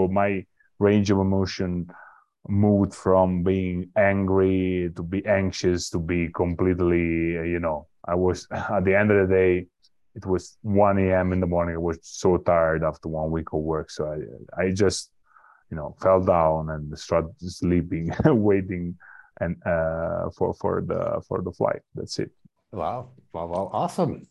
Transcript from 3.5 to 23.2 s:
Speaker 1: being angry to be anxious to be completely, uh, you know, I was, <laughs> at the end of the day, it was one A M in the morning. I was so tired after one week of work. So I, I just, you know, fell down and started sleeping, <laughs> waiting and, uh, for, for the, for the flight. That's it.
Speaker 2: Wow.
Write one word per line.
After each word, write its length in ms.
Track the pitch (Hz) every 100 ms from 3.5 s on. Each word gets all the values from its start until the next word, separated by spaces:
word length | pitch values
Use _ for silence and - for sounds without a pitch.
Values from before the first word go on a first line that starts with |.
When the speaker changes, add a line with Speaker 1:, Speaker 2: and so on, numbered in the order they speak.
Speaker 1:
being 380 | 95 92 90 92 107
angry 960 | 98 98 95 95 95 95 92 90 87 87
to 60 |
be 180 | 85 95 107
anxious 640 | 98 95 - 92 87 -
to 80 | 90
be 220 | 82 87 82 -
completely, 920 | 87 85 92 90 87 87 85 82 82 85
uh, 40 | 85
you 40 | 87 85
know, 200 | 76 - _ -
I 20 |
was, 320 | 90 90 85 -
<laughs> 280 | - - 104
at 80 |
the 100 | 95 98
end 100 | 107
of 180 | 101 95
the 60 |
day, 320 | 95 92 90 - _ _ _ _
it 100 | - 95
was 300 | 92 - _
one 340 | 107 101 101 98
A 100 | 95 92 92
M 60 |
in 60 | 92
the 60 | 87 87
morning. 180 | 85
I 40 | 82 85
was 80 | 82
so 340 | - - 95 87
tired 440 | - 85 82 80
after 240 | 80 78 82
one 220 | 78 80
week 220 | 82 80
of 80 | 78
work. 300 | 78 78 76
So 120 | - 76
I, 480 | 76 53 - - -
I 60 | 92
just, 380 | 92 95 - - _ _ _ _ _ _
you 60 | 80
know, 180 | 71 -
fell 200 | 92 95
down 460 | 92 87 80 80 78
and 260 | 78 73 73
started 340 | - 85 80 -
sleeping, 720 | 90 - 90 90 90 82 82 -
<laughs> 60 |
waiting 720 | 156 123 104 98 95 90 87 87 - - - -
and, 160 | 85 85 95
uh, 600 | 85 80 82 82 85 87 -
for, 180 | 92 90
for 220 | 95 92 90
the, 360 | 87 87 - -
for 140 | 95
the 80 | 92
flight. 280 | - 110 - -
That's 240 | - - -
it. 120 | - _ _ _ _
Speaker 2:
Wow. 380 | 101 80 123 - -